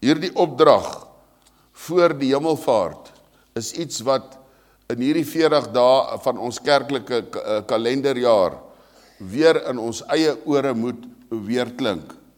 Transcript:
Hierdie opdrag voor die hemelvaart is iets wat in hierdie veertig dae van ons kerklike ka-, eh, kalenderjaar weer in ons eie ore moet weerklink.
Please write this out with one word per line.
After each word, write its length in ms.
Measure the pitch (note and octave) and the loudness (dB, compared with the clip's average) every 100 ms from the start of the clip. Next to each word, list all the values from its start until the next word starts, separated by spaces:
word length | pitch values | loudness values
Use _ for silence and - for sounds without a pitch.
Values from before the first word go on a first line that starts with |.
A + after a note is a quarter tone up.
Hierdie 340 | B2+ D#3 E3+ - | 0 0 -2 -2
opdrag 720 | F3 C3 D#3 A2 F#2 - - _ _ _ _ _ _ | -2 4 6 6 4 -12 -18 _ _ _ _ _ _
voor 460 | _ - F3 F3 D3+ | _ -2 2 2 2
die 160 | C3+ | 0
hemelvaart 800 | C#3 D#3+ D#3 D3+ A#2 F2 D2 - _ _ _ _ - | 0 0 -2 0 0 0 -6 -20 _ _ _ _ -12
is 180 | A2+ | -10
iets 280 | - D#3+ - | -10 -10 -8
wat 360 | A2+ C3+ - - _ _ _ _ _ | -2 -2 -2 -20 _ _ _ _ _
in 100 | A#2+ | -4
hierdie 280 | C3 D#3+ D3 | 0 0 -2
veertig 440 | D#3+ D#3+ D3 A#2 | 0 2 2 0
dae 460 | A#2 B2 C3 - A2 | 2 4 4 2 -4
van 200 | - A#2+ | -4 -4
ons 220 | A2+ A2+ | -6 -8
kerklike 720 | C#3+ C#3+ C3 C3+ A2+ B2 G#2 | 2 2 2 -6 -2 -4 -4
ka-, 100 | - | -10
eh, 220 | - G#2+ | -4 -4
kalenderjaar 960 | G#2+ A#2 A#2 C3+ C#3 B2+ B2 A2 F2+ C#2+ - - _ _ _ _ | 0 0 0 0 0 0 4 4 4 -2 -18 -20 _ _ _ _
weer 500 | F#2+ G#2+ D#3+ D#3 - | -12 2 4 4 -2
in 100 | B2+ | -6
ons 220 | A2+ A#2 - | -6 -8 -4
eie 260 | D#3 D#3+ C#3 - | 0 0 -2 -2
ore 280 | C#3+ C3+ | 0 0
moet 320 | A#2+ A#2 A2+ - - _ | -2 -4 -6 -14 -20 _
weerklink. 800 | A2+ G2+ B2 B2 - A#2+ F2+ D2+ - _ | -10 -4 -4 -4 -4 -4 -4 -8 -20 _